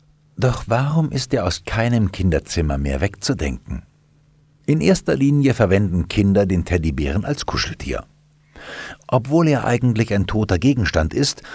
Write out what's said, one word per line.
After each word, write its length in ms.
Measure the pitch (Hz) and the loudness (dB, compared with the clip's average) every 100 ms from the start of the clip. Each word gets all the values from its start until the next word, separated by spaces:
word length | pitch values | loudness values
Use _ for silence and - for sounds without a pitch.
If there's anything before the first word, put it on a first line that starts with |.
| _ _ _ - | _ _ _ -4
Doch 280 | 127 - - | -2 -2 -2
warum 440 | 117 143 160 151 | -2 0 0 0
ist 220 | 131 - | -2 -2
er 120 | 123 90 | -2 -2
aus 180 | - - | -4 -4
keinem 460 | 113 120 120 95 | -2 2 2 0
Kinderzimmer 640 | - 92 76 - 87 76 69 | 0 0 0 -2 -2 -2 -2
mehr 240 | 69 69 | -2 -2
wegzudenken? 840 | 101 - - 98 71 62 - - - _ _ _ _ _ _ _ - | -2 -4 -6 -2 -4 -6 -8 -12 -12 _ _ _ _ _ _ _ -2
In 160 | 151 | 0
erster 340 | 175 180 - 135 | 2 2 0 0
Linie 380 | 139 147 135 | 2 4 2
verwenden 540 | 123 95 95 98 87 - | 2 2 2 2 0 0
Kinder 380 | 107 98 101 98 | 2 2 4 2
den 180 | 92 | 0
Teddybären 640 | 80 87 80 69 69 90 139 | 0 0 0 -2 -2 -2 -2
als 200 | 143 - | -6 -6
Kuscheltier. 600 | - - - - 60 - _ _ _ _ - - - - - - | -6 -6 -8 -8 -8 -10 _ _ _ _ -20 -18 -16 -16 -16 -2
Obwohl 400 | 127 127 165 160 | -2 2 2 4
er 180 | 131 104 | 2 0
eigentlich 480 | 120 123 110 107 | 2 2 2 2
ein 140 | 101 92 | 0 0
toter 320 | 107 104 90 | 0 0 2
Gegenstand 540 | 135 127 90 80 78 | 2 2 0 0 0
ist, 280 | - 143 - - | 0 -2 -4 -12